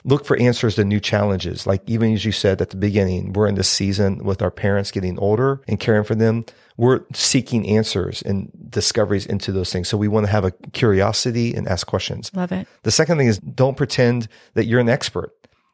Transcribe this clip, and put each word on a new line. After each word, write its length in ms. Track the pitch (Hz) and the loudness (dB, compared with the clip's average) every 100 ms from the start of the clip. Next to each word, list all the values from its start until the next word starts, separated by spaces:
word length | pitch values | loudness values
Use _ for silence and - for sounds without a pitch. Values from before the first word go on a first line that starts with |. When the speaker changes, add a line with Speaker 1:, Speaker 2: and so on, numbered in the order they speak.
Speaker 1:
look 200 | 123 143 | 0 0
for 120 | - - | 2 2
answers 380 | 123 117 117 104 | 2 2 0 2
to 80 | |
new 160 | 101 104 | 2 0
challenges. 680 | - 107 104 95 87 87 - | 0 0 2 0 -4 -6 -2
Like, 160 | 98 - | -2 -2
even 240 | 113 113 | 0 2
as 120 | 110 | 2
you 60 | 107 | 0
said 280 | 98 101 95 | 0 2 2
at 100 | 95 | -2
the 60 | 95 | -2
beginning, 560 | 101 101 95 90 95 | 0 2 2 0 -2
we're 140 | 95 107 | 0 0
in 60 | 98 | 2
this 120 | 92 | 0
season 540 | - 98 98 98 95 | 0 0 2 0 0
with 180 | 101 95 | -2 -2
our 80 | 92 | -2
parents 400 | - 101 101 98 | -2 0 0 -2
getting 260 | 98 92 87 | -4 -4 -2
older 420 | 101 107 135 135 - | 0 2 0 -2 -4
and 140 | 104 | -4
caring 240 | - 107 | 2 2
for 100 | 104 113 | 2 2
them. 280 | 113 113 113 - _ - | 2 0 -4 -16 _ 0
We're 240 | 120 131 - | 2 2 0
seeking 540 | - - 135 117 117 98 | -4 0 0 0 -2 2
answers 540 | 107 110 98 90 - | 2 2 -2 -4 -6
and 280 | - 98 - - - | -4 -4 -4 -14 -6
discoveries 560 | 110 - - 104 101 - | -2 -2 0 0 0 -2
into 240 | 98 - | -4 -2
those 220 | 95 90 | -4 -2
things. 160 | 92 87 | -4 -2
So 80 | 104 | -2
we 100 | 104 | 0
want 200 | 107 104 | 0 2
to 40 | |
have 120 | 104 | 2
a 80 | 92 - - | 0 -4 -12
curiosity 840 | - 117 95 101 110 123 117 120 | 0 2 4 2 0 -2 -2 -2
and 120 | - - | -2 -4
ask 180 | - - | -4 -2
questions. 440 | 98 - - - | -4 -4 -8 -8
Speaker 2:
Love 180 | 190 180 | -8 -6
it. 140 | 185 - _ | -6 -8 _
Speaker 1:
The 80 | 110 | -2
second 260 | - 156 165 | 2 2 4
thing 80 | 127 | 2
is 100 | 98 | 2
don't 380 | - - 131 131 | -4 0 0 2
pretend 520 | 143 - 120 123 113 - _ | -4 2 2 2 -4 -12 _
that 120 | - 107 | -2 2
you're 120 | 120 | 2
an 80 | 117 | 4
expert. 440 | 131 - 92 85 - _ _ _ | 2 -2 -6 -8 -14 _ _ _